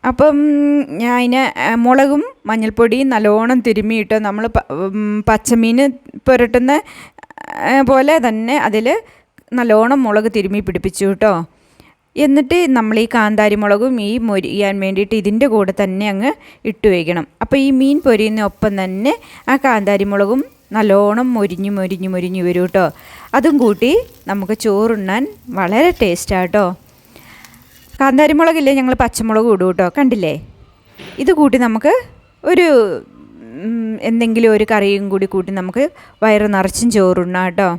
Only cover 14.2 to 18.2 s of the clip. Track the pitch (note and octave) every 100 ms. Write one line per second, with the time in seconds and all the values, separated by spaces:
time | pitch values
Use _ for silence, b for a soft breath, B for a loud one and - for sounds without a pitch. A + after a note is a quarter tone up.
14.2 | A3+ G3 - G3+ G3+ G3 F#3+ F#3+ G3+ A3+
15.2 | G3 A3 C#4 A3 F#3+ F#3+ G3 F#3 G#3 G3
16.2 | B3 - B B - G3+ G#3+ F3+ D#3+ E3+
17.2 | D3+ _ A3 C#4 C4+ C4 C4+ D4 C4+ A3